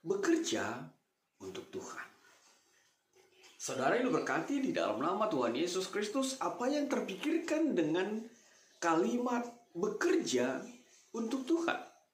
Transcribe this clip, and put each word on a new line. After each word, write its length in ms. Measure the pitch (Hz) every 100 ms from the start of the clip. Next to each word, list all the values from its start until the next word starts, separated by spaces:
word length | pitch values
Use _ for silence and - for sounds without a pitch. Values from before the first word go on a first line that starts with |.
bekerja 800 | 165 196 339 330 - 104 101 123 156 - _ _ _ _
untuk 320 | 95 92 -
Tuhan. 340 | 95 - - - - - - - _ _ _ _ _ _ _ _ _ - -
Saudara 400 | - 127 135 220
yang 140 | 254
diberkati 480 | 156 - 139 165 277
di 100 | 247
dalam 300 | - 92 107
nama 260 | 151 202 214
Tuhan 300 | 143 117 120
Yesus 320 | 175 185 185
Kristus, 480 | 202 208 269 262 -
apa 240 | 175 170 247
yang 180 | 294 277
terpikirkan 840 | 220 196 190 302 330 - 311 311
dengan 480 | 180 156 170 196 220 233 - - - _ _
kalimat 720 | 170 160 214 240 247 240 - - _
bekerja 880 | 170 202 - 349 370 - 123 127 - - - - - _ 226
untuk 260 | 226 269 262
Tuhan? 320 | 330 339 - - - _